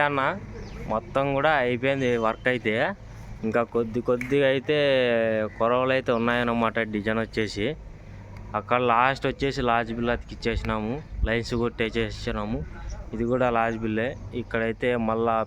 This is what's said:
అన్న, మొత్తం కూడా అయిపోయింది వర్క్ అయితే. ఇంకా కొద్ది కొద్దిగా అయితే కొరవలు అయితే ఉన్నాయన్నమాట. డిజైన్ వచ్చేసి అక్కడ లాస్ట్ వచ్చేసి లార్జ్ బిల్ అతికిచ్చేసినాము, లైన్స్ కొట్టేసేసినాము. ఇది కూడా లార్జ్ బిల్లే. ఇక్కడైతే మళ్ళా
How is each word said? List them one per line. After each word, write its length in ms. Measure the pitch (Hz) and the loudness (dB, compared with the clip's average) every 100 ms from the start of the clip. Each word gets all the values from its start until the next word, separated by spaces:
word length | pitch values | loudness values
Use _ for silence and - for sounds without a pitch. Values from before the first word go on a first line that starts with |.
| 147 | 4
అన్న, 140 | 143 139 196 - - - - - | 2 0 -2 -8 -12 -12 -10 -4
మొత్తం 340 | 110 - 135 139 139 | -4 -2 0 0 2
కూడా 140 | 151 147 123 | 4 4 2
అయిపోయింది 440 | 120 135 139 123 120 110 | 0 0 0 2 2 0
వర్క్ 240 | 113 127 | 0 0
అయితే. 220 | 123 110 110 165 202 - - - - 110 | 0 2 0 0 -4 -12 -16 -14 -6 0
ఇంకా 160 | 120 113 117 | 0 2 0
కొద్ది 260 | 113 117 120 | 0 -2 0
కొద్దిగా 380 | 123 123 143 135 | 0 2 2 4
అయితే 260 | 135 127 151 143 131 123 117 113 110 107 - | 2 2 2 4 4 4 4 2 2 -2 0
కొరవలు 360 | 117 123 131 131 | 2 4 2 2
అయితే 140 | 120 117 | 2 2
ఉన్నాయన్నమాట. 580 | 117 120 120 117 113 113 110 107 | 2 2 2 2 2 0 -2 -2
డిజైన్ 260 | 107 110 110 | 0 0 -2
వచ్చేసి 420 | 117 104 101 117 160 - - - - - - - 107 | -2 -2 -2 -4 -4 -12 -16 -16 -16 -14 -14 -6 -4
అక్కడ 220 | 101 123 123 | 0 2 4
లాస్ట్ 340 | 117 131 131 135 | 4 4 2 -2
వచ్చేసి 320 | 123 139 131 123 | 0 -2 0 2
లార్జ్ 200 | 117 113 117 | 2 0 -2
బిల్ 160 | 117 | 0
అతికిచ్చేసినాము, 800 | 120 - - 117 107 113 110 107 143 156 - 113 | -2 -4 -6 -2 0 0 -2 -2 -4 -6 -2 0
లైన్స్ 240 | 117 113 120 | 0 0 0
కొట్టేసేసినాము. 960 | 117 - 113 117 107 104 120 107 104 131 156 - - - - | 0 0 -2 0 -2 -2 -4 -4 -2 -4 -6 -10 -10 -10 -8
ఇది 120 | 113 117 | -4 0
కూడా 160 | 127 123 117 | 2 2 2
లార్జ్ 220 | 113 110 | 0 0
బిల్లే. 240 | 113 107 123 - - 123 | -2 -2 -2 -6 -8 -8
ఇక్కడైతే 500 | 113 113 113 110 127 120 113 | -4 -2 -2 0 0 2 0
మళ్ళా 280 | 113 117 113 | 2 2 2